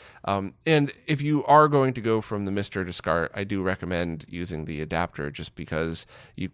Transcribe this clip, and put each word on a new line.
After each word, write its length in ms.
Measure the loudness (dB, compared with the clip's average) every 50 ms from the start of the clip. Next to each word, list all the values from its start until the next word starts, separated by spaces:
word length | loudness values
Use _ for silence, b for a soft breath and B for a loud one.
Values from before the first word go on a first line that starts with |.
| B B B B B
Um, 300 | -2 -2 -2 -2 -4 -8 _ 0
and 280 | 2 4 4 4 2 -4 -8 -4
if 160 | -4 -2 -2
you 220 | 0 0 0 2 4
are 220 | 6 8 8 8 8
going 260 | 6 4 4 4 2
to 60 | -2
go 200 | 0 0 0 0
from 240 | 0 -2 -4 -4 -2
the 60 | -2
Mister 340 | -2 -2 -2 -2 -2 -4 -4
to 80 | -4 -4
scart, 360 | -4 0 0 0 2 0 -2 -4
I 80 | -6 -6
do 180 | -4 -4 -2
recommend 640 | -2 -2 -2 -2 -4 -4 -2 -2 -2 -2 -4 -8 -10 -12
using 340 | -10 -8 -8 -6 -6 -8 -6
the 160 | -8 -6 -8
adapter 520 | -6 -4 -2 -2 -2 -2 -4 -8 -8 -8
just 220 | -8 -8 -12 -12 -10
because 520 | -12 -10 -6 -4 -2 -2 -2 -2 -4 -6 B B B B B B -10
you 140 | -10 -10